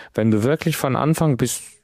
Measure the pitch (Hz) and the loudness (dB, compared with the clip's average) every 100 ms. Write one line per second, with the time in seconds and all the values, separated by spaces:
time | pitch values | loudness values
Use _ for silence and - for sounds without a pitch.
0 | - - 110 107 117 156 170 147 139 123 | -10 -2 2 2 2 0 -2 -2 -2 0
1 | 143 160 160 123 123 - - - | 0 2 0 0 -2 -4 -12 -20